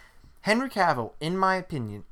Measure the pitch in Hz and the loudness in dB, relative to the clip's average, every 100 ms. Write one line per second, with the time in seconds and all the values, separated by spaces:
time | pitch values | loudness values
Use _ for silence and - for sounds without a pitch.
0 | - - - - - 220 262 226 175 135 | -20 -20 -20 -6 0 0 0 2 2 2
1 | 110 - 151 185 190 185 180 151 110 104 | -2 -4 -2 2 2 2 -2 -6 -6 -8
2 | - | -12